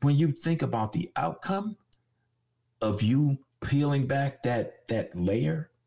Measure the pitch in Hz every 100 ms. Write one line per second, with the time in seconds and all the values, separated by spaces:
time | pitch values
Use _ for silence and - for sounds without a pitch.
0 | 143 143 160 - 165 165 127 117 107 -
1 | - - 160 - - 196 214 214 _ _
2 | _ _ _ _ _ _ _ _ 110 98
3 | 107 135 147 139 _ _ - 139 143 143
4 | 127 139 139 - 120 117 110 - - 113
5 | - 87 90 110 127 80 - _